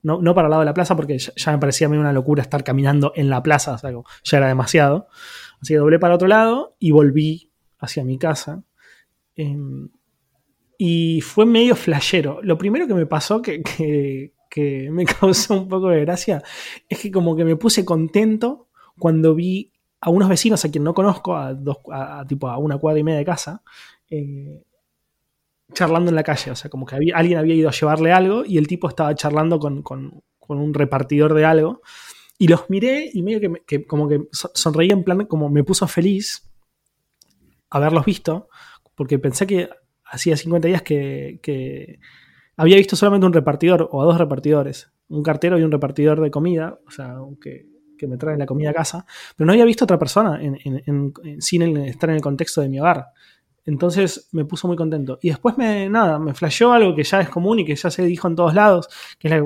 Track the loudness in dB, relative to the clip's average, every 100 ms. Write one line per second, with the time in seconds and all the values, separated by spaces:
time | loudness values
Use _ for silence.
0 | -4 0 2 4 4 2 2 0 0 0
1 | -2 -6 -6 -6 -2 0 0 0 2 2
2 | 2 0 0 0 0 -4 -2 0 2 2
3 | 0 0 0 0 2 2 0 -8 -10 -12
4 | -16 -14 0 2 4 2 2 4 4 2
5 | -4 -18 -20 -20 -20 _ -2 2 4 4
6 | 4 4 4 4 4 0 -6 _ 4 6
7 | 6 4 0 -4 _ _ _ _ -10 -6
8 | -6 -2 -2 -4 -8 -14 -18 _ _ _
9 | _ _ _ -10 -8 -6 -10 -12 -16 _
10 | _ _ _ _ _ _ _ -4 0 0
11 | 0 -2 -2 2 4 4 4 2 0 -2
12 | 0 0 -2 -4 -2 -2 0 -2 -2 -2
13 | -2 -2 -2 -2 -4 -8 -8 -4 -2 0
14 | -2 -6 -12 _ _ -4 -4 -4 -6 -4
15 | -4 2 2 2 0 -2 -2 -2 0 2
16 | 0 -2 -4 -6 -8 -16 -18 -18 -12 -10
17 | -4 0 0 0 0 2 2 0 0 -2
18 | 0 2 2 0 -4 -6 _ _ _ _
19 | 0 4 4 2 0 -4 -8 _ _ _
20 | 0 2 4 2 2 0 0 -2 -2 0
21 | 0 0 -4 -6 -6 -8 -8 -8 -10 -12
22 | -10 -12 -8 -6 -6 -4 -4 -2 0 2
23 | 0 -2 -2 -4 -8 -14 _ -20 -20 _
24 | _ -10 -8 -12 -16 -20 _ _ _ _
25 | _ _ _ _ _ _ _ -4 0 2
26 | 2 0 -2 -4 -6 -12 -12 -12 -8 -2
27 | 0 2 2 2 2 2 0 0 0 2
28 | 4 4 4 0 0 0 0 -2 -6 -4
29 | -4 -2 -2 0 0 0 -2 -8 -10 -14
30 | -16 -20 _ _ -10 -6 -2 0 0 -2
31 | 0 2 4 4 4 4 2 -4 -16 -20
32 | -20 -20 _ 2 4 4 2 -2 0 -2
33 | -4 -6 -4 -2 -4 -6 -6 -6 -4 -4
34 | 0 -2 -4 -10 -8 -4 -2 2 2 2
35 | 0 -2 -2 -4 0 0 0 0 -2 0
36 | 0 0 -4 -12 -16 _ _ _ _ _
37 | _ _ _ _ _ _ _ -2 2 2
38 | 0 -2 -4 -6 -8 -20 -20 -20 _ -10
39 | -2 -2 -2 -2 -2 -2 -4 -12 _ _
40 | -16 -6 -2 -2 0 0 0 -2 -2 -4
41 | -4 -8 -12 -12 -8 -8 -8 -12 -16 -20
42 | -20 _ _ _ _ 2 6 6 6 2
43 | 2 4 4 4 2 0 2 2 2 0
44 | 2 4 2 -2 0 0 0 -8 -18 _
45 | -10 -6 -4 -2 2 2 2 0 -2 0
46 | 2 2 0 -2 -2 -2 -4 -10 _ -18
47 | -16 -16 -18 -18 -18 -20 _ _ _ _
48 | -10 -6 -4 -4 -4 -4 -2 -2 -4 -8
49 | -14 -20 -14 0 4 6 4 4 2 2
50 | 0 0 0 -2 -6 -8 -8 -8 -4 -4
51 | -4 -8 -14 -10 -4 0 0 -2 -6 -4
52 | -2 0 -2 -4 -4 -4 -4 0 0 0
53 | -4 _ _ _ _ _ -6 -2 0 2
54 | 0 -2 -8 -6 -4 -4 -4 -2 -2 -4
55 | -6 -4 -4 0 -2 0 -2 -2 -2 0
56 | 2 0 -4 -4 -4 2 4 6 4 2
57 | 0 0 0 -2 0 0 -2 -4 -4 -2
58 | -2 0 -2 0 2 6 6 4 0 -14
59 | -20 -8 -2 0